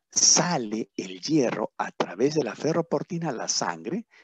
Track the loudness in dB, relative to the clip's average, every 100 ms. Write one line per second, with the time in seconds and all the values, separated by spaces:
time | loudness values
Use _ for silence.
0 | _ 2 4 6 4 0 -2 -4 -4 -8
1 | -10 -8 0 2 4 0 -4 -4 -6 -4
2 | -4 0 0 2 -2 -2 -2 0 0 -2
3 | -2 -4 -4 -4 -4 -2 -2 -4 -6 -6
4 | -8 -18